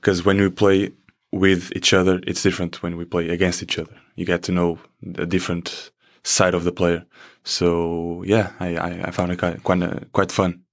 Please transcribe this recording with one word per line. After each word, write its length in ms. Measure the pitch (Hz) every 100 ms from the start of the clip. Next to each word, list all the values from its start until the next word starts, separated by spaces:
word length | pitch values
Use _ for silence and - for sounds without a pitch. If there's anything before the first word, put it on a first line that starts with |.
cause 240 | - 92
when 140 | 87 98
we 100 | 98
play 420 | 95 104 98 98 - _ _ _
with 440 | 95 95 92 90
each 180 | - -
other, 260 | 98 92 92
it's 160 | 90 87
different 380 | 98 90 90 -
when 160 | 87 85
we 80 |
play 240 | 85 90 82
against 320 | 87 92 87
each 160 | 90 -
other. 180 | 80 - _
You 100 | -
get 180 | 87 87
to 80 | -
know 280 | 90 87 85 - _ -
a 100 | 87
different 680 | 87 90 - 87 85 - - _ _ _
side 300 | - - 92
of 100 | 87
the 80 | 85
player. 340 | - 90 85 - _ - _
So, 800 | - - 87 85 85 85 85 85
yeah, 260 | 92 110 98 -
I, 180 | 90 85
I, 240 | 85 87
I 60 | 92
found 200 | - 90
it 60 | 90
qui-, 220 | 87 82
quite, 180 | - 90
uh, 180 | 87 - -
quite 200 | - 95
fun. 300 | - 95 85 _